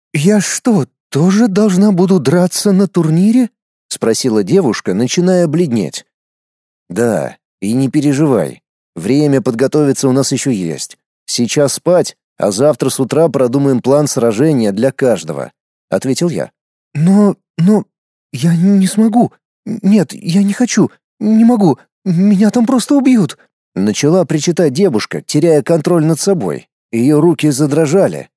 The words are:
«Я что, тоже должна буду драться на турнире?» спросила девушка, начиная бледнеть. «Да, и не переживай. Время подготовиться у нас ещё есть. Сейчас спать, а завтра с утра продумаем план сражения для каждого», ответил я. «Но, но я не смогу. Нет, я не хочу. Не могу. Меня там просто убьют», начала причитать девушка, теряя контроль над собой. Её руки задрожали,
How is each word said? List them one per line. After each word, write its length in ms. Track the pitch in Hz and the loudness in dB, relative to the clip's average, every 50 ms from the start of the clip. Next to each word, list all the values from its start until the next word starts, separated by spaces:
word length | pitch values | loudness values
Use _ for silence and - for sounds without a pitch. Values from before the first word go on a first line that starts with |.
| _ _ - | _ _ -6
«Я 280 | 156 147 196 214 202 | -2 0 2 2 2
что, 460 | 175 - - - - 254 220 170 127 - _ _ _ _ | 0 -2 -8 -4 -2 0 0 0 0 -4 _ _ _ _
тоже 380 | - 139 165 190 190 208 247 214 | -2 0 0 2 2 2 0 2
должна 440 | 180 208 220 208 180 185 208 214 190 | 2 2 2 2 2 2 2 2 2
буду 260 | 170 190 180 190 185 | 2 2 2 2 2
драться 540 | 117 135 170 180 180 175 - - - 208 190 | 2 2 2 2 0 0 -2 -2 0 0 2
на 140 | 190 202 | 2 0
турнире?» 640 | - - 180 160 156 160 170 190 220 226 262 247 - _ _ _ _ _ _ _ - | 0 0 -2 0 0 2 2 2 2 2 2 0 0 _ _ _ _ _ _ _ -16
спросила 540 | - - 113 113 110 - - 127 107 107 98 | -10 -4 -2 -2 -2 0 -2 0 0 0 0
девушка, 520 | 90 175 196 175 120 95 - - 104 90 | 2 0 2 2 0 -2 -4 -4 -4 -2
начиная 520 | 101 127 127 - 175 175 185 185 180 175 | -2 -2 -2 -2 0 0 2 2 2 0
бледнеть. 580 | 147 139 170 180 139 117 113 92 135 - - - _ _ _ _ _ _ _ _ _ _ _ _ _ _ _ _ _ | 0 0 -2 -2 0 -2 -2 -4 -4 -8 -12 -18 _ _ _ _ _ _ _ _ _ _ _ _ _ _ _ _ _
«Да, 480 | 90 110 120 117 101 80 67 58 - _ _ _ _ - | -4 -2 -2 0 0 -2 -4 -6 -10 _ _ _ _ -10
и 120 | 98 101 117 | -6 -4 -2
не 160 | 131 135 123 | -2 -2 0
переживай. 760 | - 151 135 147 139 135 160 143 127 98 78 65 60 - _ _ _ _ _ _ - | -2 0 0 0 0 0 0 0 2 0 0 -2 -6 -14 _ _ _ _ _ _ -16
Время 460 | 85 80 104 131 147 151 147 139 131 | -10 -4 -2 0 2 2 2 0 0
подготовиться 680 | - 131 117 113 135 131 - 151 147 139 131 - - 131 | 0 -2 -2 -2 -2 0 0 0 0 0 0 0 0 0
у 40 | 127 | 0
нас 200 | 139 131 - 139 | 0 -2 -2 -4
ещё 180 | 113 - 139 | -4 -4 -4
есть. 480 | 120 95 90 82 76 69 - - - _ _ _ _ _ _ | -4 -4 -4 -6 -6 -8 -12 -16 -18 _ _ _ _ _ _
Сейчас 480 | - - - 120 107 - 147 143 131 - | -10 -6 -4 -4 -2 0 0 0 0 -2
спать, 420 | - - 170 180 175 - - - _ _ _ _ | -4 -2 0 0 0 0 -2 -8 _ _ _ _
а 140 | - - 208 | -4 -4 -2
завтра 400 | 190 98 139 151 147 - 143 131 | 0 2 0 0 0 0 -2 -4
с 100 | - - | -2 -4
утра 280 | 135 107 - 151 165 160 | -4 -2 0 0 0 0
продумаем 520 | - - 127 120 123 139 139 139 131 113 | 0 0 -2 0 0 0 0 0 0 0
план 260 | - 123 139 147 151 | 0 0 2 2 2
сражения 680 | - - 131 117 117 104 107 147 160 151 123 110 101 95 | 0 -2 0 0 0 0 2 0 0 2 0 0 -2 -2
для 200 | 104 123 135 - | -2 -2 -2 -2
каждого», 600 | - 139 123 107 87 82 78 78 69 62 - _ _ _ _ _ _ _ - | 0 0 0 0 -2 -4 -10 -10 -10 -10 -12 _ _ _ _ _ _ _ -6
ответил 400 | - 98 - 135 127 - 170 175 | -6 -4 -4 -4 -4 -2 -4 -4
я. 220 | 123 85 62 - _ _ _ _ _ _ _ _ - | -4 -6 -10 -10 _ _ _ _ _ _ _ _ -6
«Но, 420 | 143 160 180 196 208 208 196 - _ _ _ _ | -2 0 2 4 4 2 2 0 _ _ _ _
но 280 | - 165 196 220 196 - _ _ _ _ _ _ _ _ _ - | -2 0 2 2 0 -2 _ _ _ _ _ _ _ _ _ -10
я 220 | 117 139 170 170 | -2 0 0 0
не 320 | 165 180 196 202 196 190 | 2 2 2 2 2 0
смогу. 460 | 180 - 208 220 226 208 247 208 - _ _ _ _ _ _ - | 0 0 0 0 2 2 0 0 0 _ _ _ _ _ _ -12
Нет, 480 | - 226 214 - 190 214 208 156 - - | -10 -10 -4 0 2 2 2 2 -2 -6
я 300 | - - 165 165 202 196 | -12 -8 -2 0 0 0
не 100 | 202 196 | 0 0
хочу. 380 | - 247 - - 214 151 - _ _ _ _ _ - | -2 -4 -2 0 0 0 0 _ _ _ _ _ -6
Не 240 | 214 214 220 220 233 | -2 0 2 4 4
могу. 340 | 226 247 208 202 160 127 _ _ _ _ _ - | 4 4 4 2 2 0 _ _ _ _ _ -6
Меня 460 | 190 170 170 196 208 208 180 220 208 | -2 0 0 2 2 2 4 2 2
там 160 | - 247 233 | 2 2 0
просто 280 | - 277 240 - - 285 | 2 0 -2 0 2 0
убьют», 440 | 285 254 269 254 220 170 - - _ _ _ _ _ _ _ - | 2 4 4 2 2 2 0 -4 _ _ _ _ _ _ _ -6
начала 500 | 180 196 214 202 - 143 147 175 190 165 | -4 -2 -2 -2 0 0 2 2 2 0
причитать 480 | - 165 151 - 180 160 - 175 147 123 | 0 -2 -4 -2 -2 0 0 0 0 0
девушка, 480 | 160 202 180 117 104 - - 80 76 - | 0 0 0 0 -2 -4 -4 -10 -10 -10
теряя 400 | - - 147 170 170 156 147 - | -4 -2 0 2 2 2 2 2
контроль 420 | - 170 160 - 170 170 170 151 | 0 -2 0 0 0 0 2 2
над 160 | 160 160 - | 0 -2 -2
собой. 480 | - 196 196 160 104 85 71 60 - _ _ _ _ _ | 0 -2 -2 -2 -2 -6 -8 -8 -12 _ _ _ _ _
Её 300 | - 113 123 147 151 147 | -4 -2 0 2 2 4
руки 300 | 160 175 156 - - 151 | 2 2 0 2 0 -2
задрожали, 800 | 135 127 151 139 143 160 160 135 160 196 170 117 80 69 - _ _ | 0 0 -2 0 0 0 0 0 2 2 0 0 -2 -6 -12 _ _